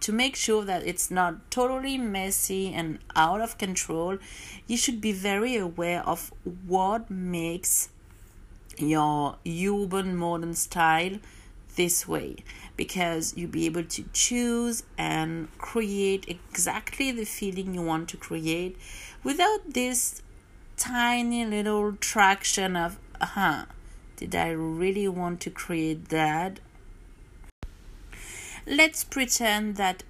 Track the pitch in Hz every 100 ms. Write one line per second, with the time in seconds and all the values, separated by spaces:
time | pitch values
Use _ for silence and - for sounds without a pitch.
0 | - 214 262 - - 214 196 180 - 175
1 | - 185 180 160 - 254 247 262 269 269
2 | 233 196 190 190 - 190 190 170 160 147
3 | - - 160 202 226 - 196 180 - 165
4 | 170 196 - - - - - 233 - 233
5 | 214 190 202 196 240 240 180 170 170 175
6 | - 170 - - 185 180 185 190 185 226
7 | 226 190 180 175 165 175 - - - -
8 | - - - - - - - - 151 156
9 | 151 147 143 - 170 165 190 202 196 196
10 | 185 180 170 170 165 165 - 180 160 160
11 | 185 202 - - - - - - 175 -
12 | - 156 73 - - - - - - 185
13 | 170 165 160 - 170 156 165 165 165 -
14 | - - - 240 240 233 240 233 - -
15 | 160 156 160 165 156 - - 233 208 202
16 | 196 196 - 175 - - - 214 - -
17 | 269 240 214 - 202 190 190 180 165 160
18 | 170 175 - 165 160 165 180 185 - -
19 | - - 254 285 359 427 403 254 247 247
20 | - - - - - - - - 240 247
21 | 240 240 240 240 226 208 208 214 208 202
22 | - 226 196 196 - - 190 180 170 -
23 | - - - - 185 143 - - - -
24 | - - - 180 165 160 160 160 185 196
25 | 196 180 175 175 185 - - 165 160 156
26 | 170 160 156 156 190 196 - - - -
27 | - - - - - - - - - -
28 | - - - - - - - 285 320 -
29 | - 269 247 - 226 208 214 202 190 -
30 | -